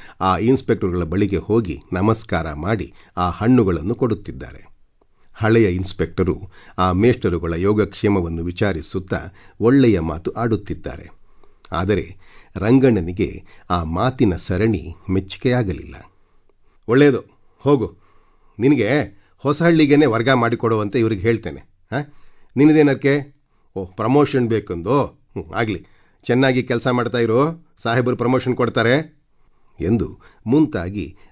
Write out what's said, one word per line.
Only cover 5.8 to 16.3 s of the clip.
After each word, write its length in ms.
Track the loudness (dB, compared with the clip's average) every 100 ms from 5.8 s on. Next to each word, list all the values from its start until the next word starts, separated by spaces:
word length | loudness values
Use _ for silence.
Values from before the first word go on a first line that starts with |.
| -4 -6 -6 -2 -2 -2 -8 -20 -16 -2
ಆ 140 | 0
ಮೇಷ್ಟರುಗಳ 600 | 2 2 2 -2 -4 -4
ಯೋಗಕ್ಷೇಮವನ್ನು 880 | -2 0 0 0 -2 0 0 -2 -4
ವಿಚಾರಿಸುತ್ತಾ 760 | -6 -2 -2 -2 -6 -10 -6 -8 -8 -18 -20 _
ಒಳ್ಳೆಯ 400 | 2 4 4 4
ಮಾತು 320 | 0 -6 -8
ಆಡುತ್ತಿದ್ದಾರೆ. 800 | -4 -2 -2 -4 -10 -10 -14 -18 -20 -20 -20 -20 _ -8
ಆದರೆ 460 | -4 -2 -2 -4 -14 -20 -20 -14 -6
ರಂಗಣ್ಣನಿಗೆ 880 | 2 4 4 2 -2 -4 -4 -6 -18 -20 -6
ಆ 140 | -4
ಮಾತಿನ 520 | -2 -2 -2 0 0 0
ಸರಣಿ 600 | -4 0 0 0 -6 -14 -4
ಮೆಚ್ಚುಗೆಯಾಗಲಿಲ್ಲ. 840 | -4 -4 -4 -2 0 -2 -6 -12 -18 -20 _ _